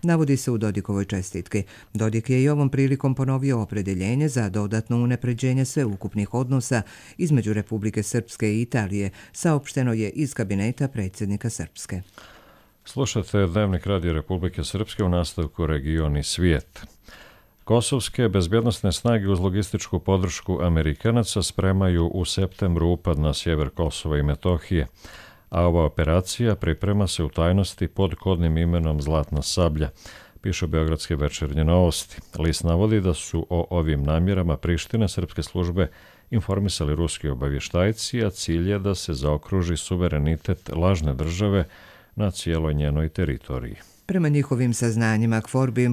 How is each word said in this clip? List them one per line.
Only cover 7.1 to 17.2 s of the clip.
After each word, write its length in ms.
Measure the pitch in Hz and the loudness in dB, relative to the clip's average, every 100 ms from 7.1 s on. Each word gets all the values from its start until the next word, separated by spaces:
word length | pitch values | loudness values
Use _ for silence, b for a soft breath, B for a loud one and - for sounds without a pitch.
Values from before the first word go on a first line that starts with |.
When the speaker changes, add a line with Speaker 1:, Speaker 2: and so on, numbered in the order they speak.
| B | B
Speaker 1:
između 360 | 170 143 104 | 2 2 2
Republike 500 | 104 101 110 104 107 | -2 -2 -4 -2 -2
Srpske 500 | 104 123 - - 107 | -2 -2 -4 -4 -2
i 80 | 107 | 0
Italije, 480 | 120 127 101 101 98 B B | -2 -2 -2 -2 -4 B B
saopšteno 640 | - 175 147 135 - 127 | -2 0 0 -2 -2 0
je 160 | 113 104 | 0 -2
iz 240 | - 147 | -2 -4
kabineta 540 | - 104 98 104 123 139 | -2 -2 0 -2 -2 -4
predsjednika 600 | 131 92 - 101 101 117 | -2 -6 -6 -4 -4 -4
Srpske. 520 | - 80 - - 95 92 B B B B B B B - | -8 -12 -12 -10 -10 -10 B B B B B B B -12
Speaker 2:
Slušate 600 | - 135 117 92 104 95 | -4 -2 -2 -2 2 2
Dnevnik 380 | 87 104 90 92 | 2 2 0 0
Radio 280 | 98 85 | -2 0
Republike 500 | 78 - 92 87 90 | -2 -2 -4 -4 -4
Srpske, 400 | 80 98 110 - | -6 -4 -6 -2
u 60 | 98 | 2
nastavku 560 | 87 82 - 78 - 80 | 2 0 -2 -6 -2 -2
Region 520 | 76 69 80 78 73 | 0 0 0 0 0
i 60 | |
svijet. 640 | 71 - 90 76 - - - - B B | -2 0 2 2 0 -20 -20 -20 B B